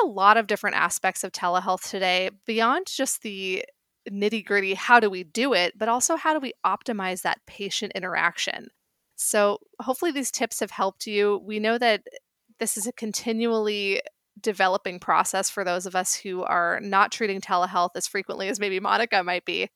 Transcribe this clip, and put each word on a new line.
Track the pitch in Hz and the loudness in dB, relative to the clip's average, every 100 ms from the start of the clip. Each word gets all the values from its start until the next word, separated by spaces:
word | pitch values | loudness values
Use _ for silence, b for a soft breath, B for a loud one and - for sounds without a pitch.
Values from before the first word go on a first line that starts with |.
a | 381 | 2
lot | 196 196 220 | 4 6 6
of | 202 | 4
different | 208 190 - | -2 0 0
aspects | - - 190 - | 0 0 -2 -2
of | 190 | -6
telehealth | - 180 180 185 185 - | -4 0 0 0 -2 -4
today, | 202 185 185 185 202 - | -2 0 0 0 -6 -4
beyond | 220 226 320 381 | 0 2 0 -2
just | - 269 - | -4 -4 -4
the | 220 196 190 185 - _ _ _ - | -8 -8 -4 -4 -6 _ _ _ -10
nitty-gritty, | 202 208 220 - 202 190 | -2 -2 -2 0 0 0
how | 190 - 240 | -2 6 6
do | 214 | 6
we | 185 | 0
do | 170 220 269 | -4 0 2
it, | 196 175 196 | 4 2 0
but | 220 | 0
also | 247 - 330 | 2 0 0
how | 320 | 2
do | 311 | 0
we | 262 - 196 | -2 -2 -2
optimize | 202 - 214 185 185 | -2 -4 -4 -4 -2
that | - - - | -2 -4 -6
patient | - 202 - 202 | -10 -6 -6 -6
interaction? | 190 180 165 170 - - - - - _ _ _ - | -6 -4 0 0 0 -4 -6 -10 -20 _ _ _ -6
So | - 214 202 208 _ - | 0 4 2 2 _ -8
hopefully | - 262 349 | -6 -2 -2
these | 277 247 | -2 -4
tips | - 240 - | -2 -4 -4
have | 214 | -6
helped | - 196 - - | -2 -2 -2 -4
you. | 208 208 208 | 2 2 0
We | 190 214 | -2 -2
know | 214 233 | 0 2
that | 240 202 - - _ _ _ - | 2 2 -2 -20 _ _ _ -8
this | 226 - | -4 -4
is | 214 | -6
a | |
continually | - 220 - 240 226 233 226 214 208 196 196 - - _ - | -6 -6 -4 -2 0 2 2 0 0 0 0 -2 -12 _ -6
developing | 220 202 190 190 190 180 | -2 2 2 2 -2 -4
process | - 165 185 190 196 | 2 2 2 0 -2
for | - | -2
those | 185 175 185 | -2 -2 -2
of | |
us | 185 185 | -2 -2
who | - 202 185 | -4 -4 -4
are | - 180 170 180 | 0 2 2 0
not | 202 196 202 | 0 2 2
treating | - 220 196 | 0 -4 -4
telehealth | - 185 180 185 175 | 0 0 2 2 0
as | - - | -2 -6
frequently | 196 185 202 196 | -6 -6 -6 -4
as | 208 | -2
maybe | 202 190 | -2 -2
Monica | 196 202 233 202 | 0 2 2 0
might | 175 180 | 0 -2
be | - 175 190 | -2 -4 -6